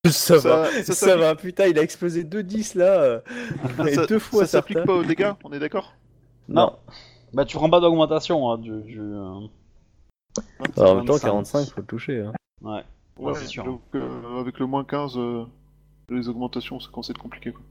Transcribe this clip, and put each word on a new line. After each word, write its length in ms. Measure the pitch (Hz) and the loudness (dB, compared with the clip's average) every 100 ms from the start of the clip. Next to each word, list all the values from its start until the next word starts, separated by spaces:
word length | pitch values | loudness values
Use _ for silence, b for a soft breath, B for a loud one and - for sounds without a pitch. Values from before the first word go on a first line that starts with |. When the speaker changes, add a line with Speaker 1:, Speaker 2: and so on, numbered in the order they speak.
| 175 | 2
Speaker 1:
Ça 320 | 143 - 165 | 2 6 6
Speaker 2:
Ça, 100 | 160 | 8
Speaker 1:
va, 160 | 156 160 | 4 4
Speaker 2:
ça 100 | 277 | -2
Speaker 1:
ça 120 | 175 | -2
Speaker 2:
s'applique 260 | 180 196 180 | 2 4 6
Speaker 1:
va, 160 | 160 156 | 4 2
putain, 320 | 180 180 196 | -4 2 4
il 100 | 151 | 4
a 60 | |
explosé 400 | 160 - 175 165 | 2 -2 -4 -4
deux 180 | 156 202 | -6 -8
dix 320 | 180 220 214 | -6 -6 -4
là, 260 | 185 180 190 | 2 4 6
euh, 180 | 139 117 - 240 233 B 131 123 151 | 4 2 -6 -12 -10 B -6 -2 0
et 80 | |
Speaker 2:
Ça, 140 | 143 160 | 2 2
Speaker 1:
deux 100 | 220 | 0
fois 280 | - 214 185 | 2 2 4
Speaker 2:
ça 20 | |
s'applique 240 | 151 - 160 | 2 0 -2
Speaker 1:
certains. 120 | 180 | 2
Speaker 2:
pas 40 | 180 | 0
aux 60 | |
dégâts, 300 | 165 160 202 202 | 0 0 -2 -4
on 80 | 147 | -12
est 80 | 143 | -8
d'accord ? 340 | 151 196 - _ _ _ _ _ - | -4 -4 -8 _ _ _ _ _ -2
Speaker 1:
Non. 140 | - | 2
Speaker 3:
Non. 180 | - - - B B B B | 2 0 -20 B B B B
Bah, 120 | 135 143 | -4 -2
tu 120 | 156 | 0
prends 120 | 156 | 4
pas 100 | 175 | 6
d'augmentation, 680 | 175 165 151 156 - 165 123 | 6 4 2 0 0 -2 0
hein, 80 | 117 | -4
du, 240 | 113 110 | -6 -12
du, 180 | 107 110 | -12 -12
euh, 300 | 104 104 95 95 107 _ _ _ _ _ _ _ _ - | -10 -10 -12 -12 -16 _ _ _ _ _ _ _ _ -8
Speaker 2:
Hein ? 40 | - _ 135 - | -8 _ -8 4
Speaker 1:
Alors, 160 | 98 | 4
en 20 | 98 | 4
même 100 | 120 | 2
temps, 80 | |
Speaker 3:
vingt-cinq. 140 | 143 117 | 0 0
Speaker 1:
quarante-cinq, 380 | 104 101 143 139 | -2 -2 -4 -4
faut 120 | - | -10
le 40 | 101 | -12
toucher, 320 | 117 - 127 | -10 -8 -8
hein. 100 | 104 - _ _ | -8 -12 _ _
Speaker 3:
Ouais, 220 | 107 104 - _ _ - | -12 -12 -14 _ _ -12
Speaker 2:
Ouais, 160 | 135 139 | -10 -8
Speaker 3:
c'est 120 | 127 | -10
sûr. 180 | 131 127 | -12 -10
Speaker 2:
donc, 160 | 127 _ 139 | -12 _ -8
euh, 440 | 127 127 117 123 | -8 -12 -12 -8
avec 200 | 127 - | -8 -6
le 60 | 131 | -6
moins 200 | 139 139 | -4 -6
quinze, 320 | 143 143 123 | -6 -6 -6
euh, 280 | 120 120 117 _ _ _ _ _ _ | -6 -6 -10 _ _ _ _ _ _
les 200 | 123 120 | -8 -6
augmentations, 500 | 117 123 123 - 131 | -6 -6 -8 -10 -14
ça 100 | - | -14
commence 200 | - - | -14 -14
à 20 | |
être 100 | - | -14
compliqué, 300 | - - - | -16 -14 -16
quoi. 100 | - - | -16 -20